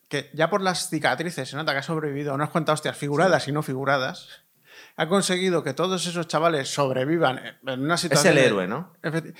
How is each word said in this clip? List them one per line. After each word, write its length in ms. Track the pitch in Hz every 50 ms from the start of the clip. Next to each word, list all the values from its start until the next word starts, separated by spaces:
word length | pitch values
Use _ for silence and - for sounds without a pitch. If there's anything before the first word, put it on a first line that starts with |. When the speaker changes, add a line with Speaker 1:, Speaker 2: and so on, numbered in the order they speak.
| _ -
Speaker 1:
que 220 | - 143 - - -
ya 140 | 147 156 165
por 100 | 202 202
las 280 | 190 185 175 160 - -
cicatrices 580 | 170 151 151 131 127 139 160 180 - - 131 -
se 80 | 135
nota 160 | 143 160 156
que 60 | 139 139
ha 40 |
sobrevivido 500 | 139 - 165 156 151 147 139 139 147 143
a 20 | 135
unas 160 | 139 151 143
cuantas 240 | - 170 151 156 156
hostias 220 | 151 - 143 120
figuradas 480 | - 147 143 147 143 175 190 165 139 -
Speaker 2:
Sí. 60 | 135
Speaker 1:
y 40 | 143
no 80 | 151
figuradas. 680 | 151 - 131 131 139 139 139 139 127 139 180 - - - - - _ _ _ _ _ _ - - - - _
Ha 120 | - 160 156
conseguido 540 | 190 196 175 - 185 180 185 190 175 156 123
que 80 | 143 131
todos 320 | - 165 190 190 175 160
esos 220 | 175 170 175 160 -
chavales 400 | - 151 160 170 165 143 131 -
sobrevivan 680 | - - 143 131 131 127 131 143 165 170 160 127 131 135 - 113 - _ -
en 140 | 135 131 127
una 140 | 135 156 175
Speaker 2:
Es 60 | 165
Speaker 1:
situación 320 | 175 170 - 151 151 185 156
Speaker 2:
el 60 | 139
Speaker 1:
de 40 | 131
Speaker 2:
héroe, 200 | 120 107 98 92 90
¿no? 240 | 113 143 185 - _ _
Speaker 1:
Efecti-, 320 | - 165 147 160 160 160 -